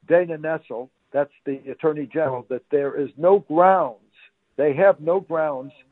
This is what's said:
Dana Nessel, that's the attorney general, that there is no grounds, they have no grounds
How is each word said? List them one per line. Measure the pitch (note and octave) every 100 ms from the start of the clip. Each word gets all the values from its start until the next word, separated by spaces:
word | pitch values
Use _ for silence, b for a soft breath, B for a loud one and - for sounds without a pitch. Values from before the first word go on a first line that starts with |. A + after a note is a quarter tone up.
| _
Dana | E3+ F3 D#3+
Nessel, | D#3 D#3+ _ A2+ B2+ _ _
that's | C#3 C#3+ _
the | - C3+ C3+
attorney | B2 D#3+ D3+ C#3
general, | D#3+ D3+ B2+ A2+
that | B2 _
there | D3 C#3 -
is | C#3 -
no | E3+ G3+
grounds, | - D#3 F3+ F#3+ D3 A#2 _ _ _ _ _ -
they | D3
have | C#3 G3 F#3
no | D#3 F#3
grounds | - E3 D#3 C#3 C#3 _ _